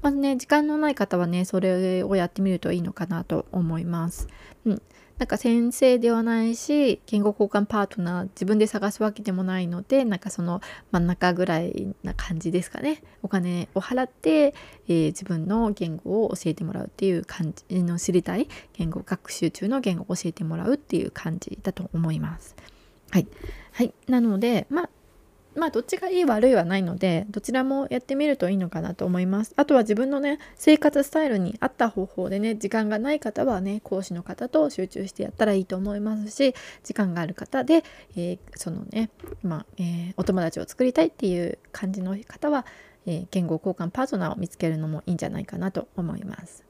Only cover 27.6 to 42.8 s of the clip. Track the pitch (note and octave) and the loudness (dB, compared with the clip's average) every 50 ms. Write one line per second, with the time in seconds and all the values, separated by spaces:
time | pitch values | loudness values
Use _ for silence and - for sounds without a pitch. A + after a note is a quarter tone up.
27.6 | C4 C4+ C4+ C#4 C#4 - B3 B3+ B3 - C4+ C4+ D4 D4+ C#4 C4+ - F3 G3 G3 | 2 2 0 0 -2 -2 -4 -4 -4 -2 0 2 2 2 2 2 2 2 2 0
28.6 | F#3 F3 - F#3+ F3+ F3+ F3 - G3 F#3 F3+ F3+ F#3 F#3 F#3+ G3+ A3 - - - | 0 -2 -4 -4 -4 -4 -4 -2 0 0 2 2 2 2 2 0 -2 -2 2 2
29.6 | C#4+ - D4+ B3+ A3+ A3 G#3+ G#3 C4 C4+ C#4+ C#4 C#4 C#4+ D4 D#4 - - - - | 4 6 6 6 6 4 2 2 2 0 0 0 0 0 -2 -2 -6 -18 -16 2
30.6 | - D#4+ D#4 D4+ - D4+ C#4+ C#4+ C#4 - - D#4+ D#4 C#4+ A3+ G3 F3+ F3 - A3 | 8 8 8 8 8 4 4 4 0 2 0 0 2 2 2 2 0 0 -2 -2
31.6 | - C4 - - B3 A3+ - G3+ F#3 - - - F#3 F#3 F#3+ G3+ G#3 A3+ A3 G#3+ | -4 -4 0 0 0 0 0 -2 -4 -4 -4 -4 -4 -2 -2 0 0 -2 -2 -2
32.6 | A#3+ - - A3 G#3+ G#3 G#3+ G#3+ A3+ C#4 D4+ D4+ - A#3 - - - C4+ A#3 F#3 | -4 -2 0 0 0 0 0 -2 0 0 0 0 -2 -4 -2 0 0 2 2 0
33.6 | F#3 G3 G3+ A3 _ - G3 F#3 F#3+ - F3+ E3+ F3 - F#3+ - - B3+ - D#4 | 0 -2 -4 -4 _ -4 -4 -4 -2 -4 -8 -8 -6 -8 -8 -8 -8 0 2 2
34.6 | D#4 C#4+ - - F#3+ F#3 - - G3 G3 - - G#3 - - - A3+ G#3+ G3+ F#3+ | 2 2 0 -4 -6 -6 -4 -8 -8 -8 -6 -6 -8 -8 0 0 2 4 4 2
35.6 | F#3 - F#3+ F#3 F#3+ G3+ G3+ G#3 G#3 G#3+ A3 G#3+ G#3 G#3 - - C#4 C4 B3+ - | 0 -2 -4 -4 -4 -4 -4 -4 -4 -4 -4 -4 -6 -8 0 2 2 2 2 0
36.6 | - - - - _ - - - G#3 F#3 E3+ F3 E3 D#3 - - - - - C4+ | -14 -18 -20 -20 _ -10 -2 0 0 0 0 -2 -4 -6 -6 -10 -10 -4 -4 -4
37.6 | B3+ B3+ D#4+ E4 - - - - - _ - - E3+ F3 F3+ F#3 - - - - | 2 4 4 4 4 0 -20 -20 -20 _ -8 -6 -4 -4 -4 -6 -10 -18 -16 -10
38.6 | - F3 E3 F#3 - - - A3 A3+ A3 _ _ - - - - - F#3 D#3+ D3+ | -8 -8 -8 -8 -10 -6 -4 -4 -4 -4 _ _ -16 -16 -14 -8 -6 -6 -6 -6
39.6 | - _ - - F3+ E3+ E3+ E3+ E3+ F3 F#3+ - F#3 - F#3 F#3 E3+ E3 - - | -8 _ -8 -6 -4 -4 -4 -4 -6 -8 -6 -4 -2 0 0 0 0 -2 -4 -6
40.6 | - - - - B3+ B3+ B3 - E4 E4 - - C4 G3 F3+ F3 F3 E3+ - - | -10 -10 -2 0 0 2 4 2 2 2 0 -4 -2 -2 0 0 -2 -4 -6 -8
41.6 | _ - - - - F#3+ F#3+ G#3 F#3 F#3 F#3+ G3+ A3+ _ - - - D4+ D4 C4+ | _ -20 -12 -8 -6 -6 -4 -4 -4 -6 -6 -8 -8 _ -14 -6 -2 -2 0 -2
42.6 | A#3+ - - - | -2 -6 -16 -20